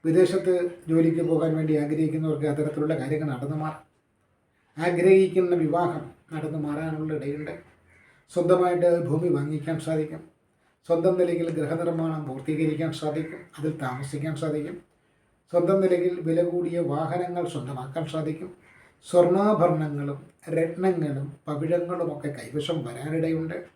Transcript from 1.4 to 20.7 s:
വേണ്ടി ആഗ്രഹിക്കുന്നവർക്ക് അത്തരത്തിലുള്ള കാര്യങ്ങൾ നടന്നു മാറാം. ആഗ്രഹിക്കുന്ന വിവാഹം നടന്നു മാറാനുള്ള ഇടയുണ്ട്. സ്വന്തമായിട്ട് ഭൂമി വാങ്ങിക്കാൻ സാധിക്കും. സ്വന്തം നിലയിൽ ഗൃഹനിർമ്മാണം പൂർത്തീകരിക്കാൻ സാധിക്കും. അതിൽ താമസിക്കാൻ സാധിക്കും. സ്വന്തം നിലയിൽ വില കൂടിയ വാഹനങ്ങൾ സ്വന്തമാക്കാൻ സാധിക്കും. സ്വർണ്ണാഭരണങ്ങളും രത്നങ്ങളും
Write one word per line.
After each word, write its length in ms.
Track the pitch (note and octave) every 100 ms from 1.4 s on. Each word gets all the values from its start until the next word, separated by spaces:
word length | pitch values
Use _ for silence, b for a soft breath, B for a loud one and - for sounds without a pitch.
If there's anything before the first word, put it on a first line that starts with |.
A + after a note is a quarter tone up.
| D#3+ D#3
വേണ്ടി 180 | D#3 D3+
ആഗ്രഹിക്കുന്നവർക്ക് 640 | D3 D#3 D#3 D#3 D#3+ C#3+ D3+
അത്തരത്തിലുള്ള 440 | C#3+ D3+ D3+ D3+ D3
കാര്യങ്ങൾ 280 | C3 D3+ D3+
നടന്നു 240 | B2 C#3 D#3
മാറാം. 220 | D#3 D3+ _ _ _ _ _ _ _ _ _ - F3
ആഗ്രഹിക്കുന്ന 680 | E3+ F3+ F#3+ F#3+ F#3 F3 F3
വിവാഹം 400 | D#3 E3+ F3 D3+ - - _
നടന്നു 240 | D#3+ D3+ D#3 D3
മാറാനുള്ള 460 | D3 D#3+ D#3 D#3 D3+
ഇടയുണ്ട്. 340 | C#3 D3 D3+ - - _ b b b b b
സ്വന്തമായിട്ട് 560 | F3 F3 F3+ F3+ F3 F3 E3+ C#3
ഭൂമി 200 | D#3 F3 C#3+
വാങ്ങിക്കാൻ 420 | C#3+ D#3 D#3 D#3+ -
സാധിക്കും. 380 | D#3 D#3 D#3 - _ _ _ _ _ -
സ്വന്തം 260 | E3+ F3+ F3+
നിലയിൽ 280 | F3 E3+ E3 D#3+
ഗൃഹനിർമ്മാണം 640 | D3 E3 E3+ D#3+ D#3+ D#3 C#3+
പൂർത്തീകരിക്കാൻ 640 | C3+ C#3 D#3 D#3 D3+ D#3+ -
സാധിക്കും. 400 | D3+ D3+ D#3 - - -
അതിൽ 160 | D3+ -
താമസിക്കാൻ 520 | C3 B2+ C#3 D3 D#3 D3
സാധിക്കും. 340 | D#3+ D3+ D3+ F3 _ _ _ _ _ _ _
സ്വന്തം 280 | F3 E3+ G3
നിലയിൽ 300 | F#3+ F3 F3+ F3 D#3+
വില 120 | E3 F3
കൂടിയ 280 | F3+ E3+ E3+ D3+
വാഹനങ്ങൾ 520 | C#3+ D#3+ F3 F3+ F3 E3+
സ്വന്തമാക്കാൻ 500 | D3 B2+ C3+ C3+ E3+ D#3
സാധിക്കും. 380 | D#3+ D3+ D#3 F3+ - b b b b -
സ്വർണ്ണാഭരണങ്ങളും 1120 | F3 F3 F#3 G#3 F3 E3+ D#3 D3+ C#3+ C#3+ C#3 - _ - E3
രത്നങ്ങളും 680 | E3